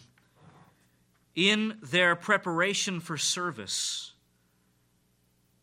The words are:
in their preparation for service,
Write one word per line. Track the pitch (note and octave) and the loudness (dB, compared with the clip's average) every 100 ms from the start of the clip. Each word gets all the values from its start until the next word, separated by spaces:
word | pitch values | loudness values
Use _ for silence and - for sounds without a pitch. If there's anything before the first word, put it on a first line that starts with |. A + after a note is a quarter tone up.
| - _ _ _ - - - _ _ _ _ _ _ | -16 _ _ _ -20 -20 -20 _ _ _ _ _ _
in | D#3+ G3 G#3+ A3 G#3+ | 2 2 4 0 -4
their | B2+ F3 F3+ F3 | -2 4 4 4
preparation | - G3 F#3 E3 F#3+ G3 G3+ F3 | 2 2 2 0 0 0 -2 -6
for | E3+ D3+ | -6 -4
service, | - F3+ F3+ A2+ F#2+ - - - - _ _ _ _ _ _ _ _ _ _ _ _ _ _ _ | -2 -2 -4 -8 -8 -6 -4 -6 -10 _ _ _ _ _ _ _ _ _ _ _ _ _ _ _